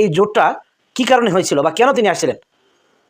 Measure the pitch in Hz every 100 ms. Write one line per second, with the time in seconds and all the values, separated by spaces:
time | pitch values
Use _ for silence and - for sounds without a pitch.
0 | 208 151 208 220 143 - - _ _ -
1 | 240 254 233 180 160 143 156 156 254 254
2 | 208 165 147 - _ _ _ _ _ _